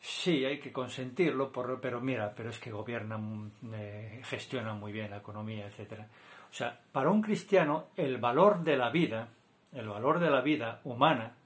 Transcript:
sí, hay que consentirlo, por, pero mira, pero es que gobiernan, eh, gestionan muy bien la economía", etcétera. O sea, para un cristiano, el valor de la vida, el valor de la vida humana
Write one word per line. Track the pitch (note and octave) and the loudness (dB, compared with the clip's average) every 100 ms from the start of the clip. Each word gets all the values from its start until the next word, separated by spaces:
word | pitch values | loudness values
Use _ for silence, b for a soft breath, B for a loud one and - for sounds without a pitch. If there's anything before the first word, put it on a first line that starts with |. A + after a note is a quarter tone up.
sí, | - - F#3+ D#3 | -6 -2 2 2
hay | C3 C#3+ | 2 -4
que | C3 | -6
consentirlo, | C3+ B2+ - B2+ A#2+ E3+ C3 C3+ | -6 -6 -6 -8 2 2 4 -2
por, | C3 B2 B2+ | -2 -4 -4
pero | B2+ A#2+ | -4 -2
mira, | B2+ B2 G#2+ | -2 -2 -2
pero | G#2 A#2 | -4 -8
es | A2 | -8
que | - | -8
gobiernan, | G#2 A2 A#2 G#2+ A2 G#2+ A2 G#2+ - A#2 | -8 -6 -6 -6 -6 -6 -6 -10 -12 -12
eh, | G#2+ G#2 G#2 A2 A2 | -10 -10 -10 -12 -12
gestionan | B2 A#2+ - C3 A2 G#2+ | -8 -8 -6 -6 -4 -6
muy | G#2 | -8
bien | G#2 G#2+ | -8 -8
la | G2+ | -10
economía", | - G#2+ G#2+ A2 G2+ | -12 -10 -8 -8 -10
etcétera. | - G#2+ G#2+ A2+ B B B B | -12 -14 -14 -16 B B B B
O | |
sea, | - A#2 - _ | -6 -6 -6 _
para | C#3+ C#3 | 0 4
un | G#3 | 4
cristiano, | G#3+ G3+ - F#3+ D#3 D#3 - - | 4 0 4 4 6 0 -4 -4
el | D3+ B2 | -2 0
valor | A#2 B2+ G3 F3+ | 2 6 6 6
de | D#3+ C#3+ | 2 2
la | A#2+ | 4
vida, | D#3 D3 A2 A#2 - _ _ _ | 2 2 0 -6 -14 _ _ _
el | C#3 A2 | -10 -8
valor | G#2 B2 D#3+ | -2 2 4
de | E3+ | 4
la | C3+ | 4
vida | C3 D3+ A2+ A2+ | 4 0 0 -6
humana | - A#2 D3 C#3 A2 - | -8 4 4 4 -2 -12